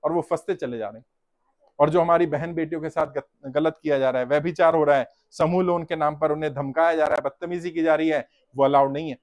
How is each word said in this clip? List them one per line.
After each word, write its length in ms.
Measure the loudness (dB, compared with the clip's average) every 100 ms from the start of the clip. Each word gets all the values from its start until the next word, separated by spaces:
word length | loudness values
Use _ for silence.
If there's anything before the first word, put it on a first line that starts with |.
और 80 | -2
वो 80 | -4
फंसते 340 | -4 -6 -4
चले 240 | -6 -6 -8
जा 100 | -10
रहे 100 | -12
हैं। 80 | _ _ _ _ _ _ _ _
और 120 | 2
जो 100 | 4
हमारी 260 | 4 4 2
बहन 280 | 0 -4
बेटियों 260 | -4 -4 -6
के 100 | -6
साथ 160 | -4 -4
गत-, 400 | -4 -10 _ -4
गलत 340 | 0 0 -2
किया 160 | -2 0
जा 120 | 0
रहा 120 | 0
है, 60 | 0
व्यभिचार 460 | 0 -2 2 4
हो 100 | 4
रहा 120 | 4 2
है, 160 | 0 _ _
समूह 320 | -2 0 2
लोन 220 | 0 0
के 120 | -2 -2
नाम 220 | -2 0
पर 140 | -2
उन्हें 220 | -2 -4
धमकाया 420 | -4 -6 0 2 2
जा 80 |
रहा 100 | 0
है, 60 | 0
बदतमीजी 500 | -2 -8 -8 -6 -6
की 120 | -2
जा 120 | 0
रही 140 | 2 2
है, 200 | -2 -4 _ _ 0
वो 80 |
अलाउड 280 | 4 4 2
नहीं 180 | 0 -8
है 80 | -12